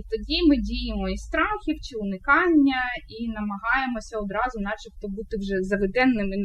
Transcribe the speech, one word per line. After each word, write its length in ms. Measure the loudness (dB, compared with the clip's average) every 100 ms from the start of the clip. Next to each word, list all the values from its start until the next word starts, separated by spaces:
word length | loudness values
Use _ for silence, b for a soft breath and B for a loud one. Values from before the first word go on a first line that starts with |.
| -6
тоді 260 | -6 -2 4 6
ми 60 | 6 2
діємо 360 | -2 -4 -2 -2 -4
із 60 | -4
страхів 480 | 0 0 -2 -4 -6 -6
чи 80 | -6 -6
уникання, 760 | -4 2 4 6 6 6 4 -2 -6 -10 -8
і 20 | -6 -4
намагаємося 760 | -4 -4 0 2 0 -4 -6 -6
одразу 340 | -4 -2 -2 -2 -4
начебто 340 | -6 -10 -10 -8 -8
бути 160 | -6 -4
вже 140 | -2 -2 0
заведенними, 640 | 0 2 2 4 2 0 -2